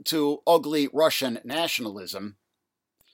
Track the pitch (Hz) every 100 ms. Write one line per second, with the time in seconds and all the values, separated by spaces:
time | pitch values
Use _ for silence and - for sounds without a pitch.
0 | - 160 147 147 - 170 143 151 139 135
1 | 160 - 127 117 117 147 165 - 110 101
2 | 90 95 104 101 _ _ _ _ _ _
3 | _